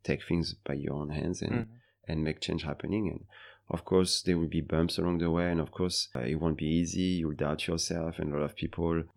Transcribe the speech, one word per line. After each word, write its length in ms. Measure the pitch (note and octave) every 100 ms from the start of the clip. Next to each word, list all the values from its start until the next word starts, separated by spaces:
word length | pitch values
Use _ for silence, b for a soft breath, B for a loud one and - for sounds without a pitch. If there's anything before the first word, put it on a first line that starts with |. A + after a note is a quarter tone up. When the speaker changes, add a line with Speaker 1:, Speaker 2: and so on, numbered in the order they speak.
Speaker 1:
take 220 | - C#2 -
things 280 | E2+ D#2 -
by 80 | -
your 220 | C#2 C#2+
own 160 | C#2+ D2
hands 320 | D2+ D2+ F2+
and, 100 | -
Speaker 2:
Mm-hmm. 200 | - A2 A#2+ b b -
Speaker 1:
and 120 | D#2+
make 160 | D#2 D#2
change 220 | - E2
happening. 460 | D#2 C#2+ - G2+ F#2+
And 140 | - - B B B -
of 160 | F2
course, 380 | - F#2 F2+ -
there 160 | F#2 F2
will 100 | E2
be 140 | E2
bumps 340 | - D#2+ E2+ -
along 220 | F2 E2+
the 120 | E2+
way. 200 | E2+ F2
And 100 | E2
of 100 | D2+
course, 380 | - F2+ - - -
uh, 40 |
it 160 | A#1+ D#2
won't 200 | E2 D2+
be 80 |
easy. 380 | D#2 E2+ E2+ F#2 F#2 F2+
You'll 140 | D#2+
doubt 320 | D2 D2 D2+ -
yourself. 520 | E2+ - E2+ E2 E2
And 140 | D#2
a 40 | D2
lot 60 |
of 120 | D2 -
people 460 | D#2+ - E2+ E2 D#2+